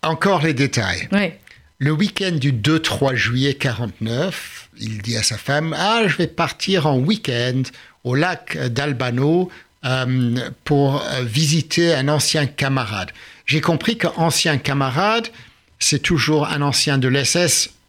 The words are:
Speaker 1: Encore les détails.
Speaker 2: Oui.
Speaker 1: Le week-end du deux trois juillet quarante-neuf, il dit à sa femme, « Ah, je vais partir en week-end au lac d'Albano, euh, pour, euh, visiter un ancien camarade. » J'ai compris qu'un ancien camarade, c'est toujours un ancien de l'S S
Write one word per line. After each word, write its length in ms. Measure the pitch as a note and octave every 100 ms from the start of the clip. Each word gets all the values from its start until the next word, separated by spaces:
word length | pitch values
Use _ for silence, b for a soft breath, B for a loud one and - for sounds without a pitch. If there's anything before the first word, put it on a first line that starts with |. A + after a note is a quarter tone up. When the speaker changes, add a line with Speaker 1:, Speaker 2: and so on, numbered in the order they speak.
Speaker 1:
Encore 400 | D#3 D#3+ G3 F#3
les 100 | D#3+
détails. 560 | C3 C3+ - G2 F2 -
Speaker 2:
Oui. 200 | G3 F#3+ E3 B B B _
Speaker 1:
Le 140 | C#3
week-end 400 | D#3 G3+ - F#3+
du 200 | E3 C3+
deux 280 | B2 G#2 D#3+
trois 360 | D#3+ - C3+ B2+
juillet 380 | A2 B2 C#3
quarante-neuf, 1160 | C3+ C#3 A2 A#2 - A2 A#2 F3+ - - - - -
il 220 | A2 G#2+
dit 160 | G#2+ A2+
à 60 |
sa 140 | G#2+ G#2+
femme, « 380 | - C#3+ D#3+ D3+
Ah, 260 | F#3+ A3+ G#3+
je 80 | -
vais 120 | E3+
partir 600 | - B3+ - - F#3+ D3
en 100 | C3+
week-end 680 | C#3 G#3+ - A#2+ B2 B2+ C3 B B B B2
au 100 | C3
lac 420 | E3+ E3+ - E3 B2+
d'Albano, 800 | A#2 C#3+ C3 B2+ A#2+ C#3 E3+ F3+ B B _ B2+
euh, 500 | B2+ B2+ B2+ B2 A#2+ A#2+ - -
pour, 360 | D3 C#3+ C#3
euh, 220 | - C3+
visiter 680 | B2 A2 D#3 D#3+ - - E3+
un 160 | D#3 C3+
ancien 380 | D3 - D#3+ C#3+
camarade. » 640 | - C#3 C3+ A2+ G2+ F#2 B B B -
J'ai 160 | D3+
compris 360 | D#3 E3 - A3+
qu'un 140 | E3+ -
ancien 400 | E3 - E3+ C#3+
camarade, 720 | - C#3 C3+ B2+ G3+ A3+ A3+ B B B B _
c'est 220 | - C#3+
toujours 460 | - E3 A#2+ D#3 C#3+
un 140 | D3
ancien 360 | C#3+ - - C#3
de 100 | C3
l'S 300 | C3 B2+ E3+
S 320 | G#3 - - -